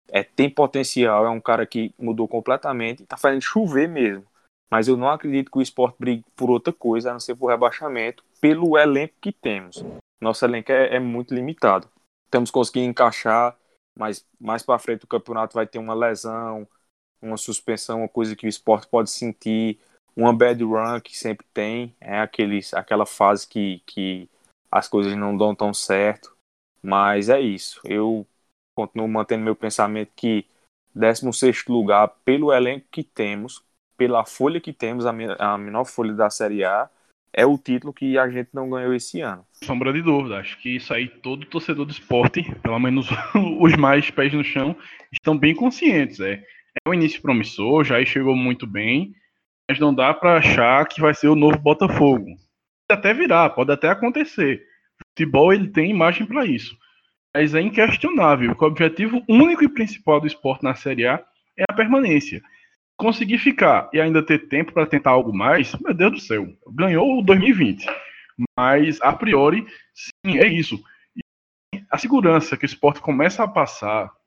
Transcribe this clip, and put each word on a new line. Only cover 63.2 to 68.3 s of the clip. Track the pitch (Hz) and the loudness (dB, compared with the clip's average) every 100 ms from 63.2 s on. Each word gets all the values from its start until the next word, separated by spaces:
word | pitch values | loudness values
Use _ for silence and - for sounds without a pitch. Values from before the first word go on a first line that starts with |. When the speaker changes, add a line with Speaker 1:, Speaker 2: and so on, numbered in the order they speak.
| 208 240 | 0 0
Speaker 2:
ficar | 285 - 170 110 - | 0 4 4 4 2
e | 160 | 0
ainda | 160 160 | 2 2
ter | 156 151 - | 2 0 0
tempo | 139 165 | -4 -2
pra | 170 | -2
tentar | 156 143 139 | 0 0 4
algo | 127 113 | 2 2
mais, | 98 117 160 120 | 0 2 2 0
meu | - - | -6 -4
Deus | 175 196 | 2 2
do | - | 0
céu, | - 107 87 - - | -6 -6 -6 -14 -12
ganhou | 127 185 165 269 262 | -2 0 2 2 2
o | |
dois | 190 190 | 4 4
mil | 240 | 4
e | |
vinte. | 196 117 95 - - - - - | 4 2 -2 -8 -12 -14 -20 -16